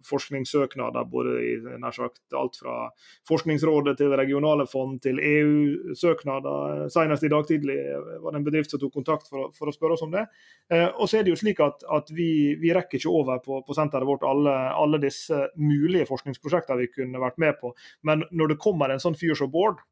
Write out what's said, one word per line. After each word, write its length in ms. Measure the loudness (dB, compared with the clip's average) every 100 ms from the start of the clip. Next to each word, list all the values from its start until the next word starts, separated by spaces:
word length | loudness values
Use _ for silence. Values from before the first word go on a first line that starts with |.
| -4
forskningssøknader, 1000 | -6 -4 -8 -2 0 0 -4 -6 -4 -4
både 220 | -4 -2 -2
i, 120 | -2 -4 -8 -10
nær 140 | -10 -6
sagt, 240 | -8 _ _ -4
alt 220 | -4 -6
fra 160 | -10 -8 -10 _ -20 -20 -2
Forskningsrådet 720 | 0 2 2 4 4 2 2
til 160 | 2
regionale 520 | 4 2 2 2 2 0
fond 300 | -4 -4 -4
til 160 | -4 0
E 140 | 2 4
U-søknader. 1400 | 6 4 4 0 -6 0 2 2 -2 -4 -4 -4 -4 -4 0
Senest 320 | 2 2 2 2
i 60 |
dag 160 | 2 2
tidlig 320 | 0 0 -4 -4 -6 -8 -10
var 80 | -8
det 80 | -4
en 80 | 0
bedrift 240 | 0 -2
som 80 | -4
tok 160 | -4 -4
kontakt 260 | -2 -4 -4
for 220 | -8 -8
å, 20 | -6
for 100 | -8
å 80 |
spørre 240 | -2 -2 0
oss 80 | -2
om 80 |
det. 80 | -4 -6 _ _ _ _
Eh, 160 | 2 2
og 160 | 0 0
så 80 | 4
er 80 | 4
det 80 |
jo 80 | 2
slik 240 | 0 4 2
at, 160 | 2 -2
at 240 | -2 -2
vi, 400 | -2 0 2 2 2
vi 80 | 2 2
rekker 240 | 0 -4
ikke 80 | 0
over 320 | 2 2 -4
på, 160 | -4 -8 -4
på 80 |
senteret 320 | -2 0 0 0
vårt 160 | 0
alle, 320 | 2 2 2 2 0
alle 320 | 2 2 2
disse 460 | 0 -4 -4 -2 -2 0
mulige 480 | 2 4 2 2 0
forskningsprosjektene 680 | -4 -6 -8 -6 -8 -4 -4
vi 80 | -4
kunne 320 | -6 -8 -4 -6
vært 160 | 0
med 160 | 0 0
på. 160 | -10 -12 -20 _ -2
Men 160 | 0 0
når 240 | 0 0
det 80 | 2
kommer 320 | 0 0 0
en 80 | 0
sånn 160 | -2 -2
fyr 160 | -2
som 160 | -2 0
Bård 320 | 2 0 0 _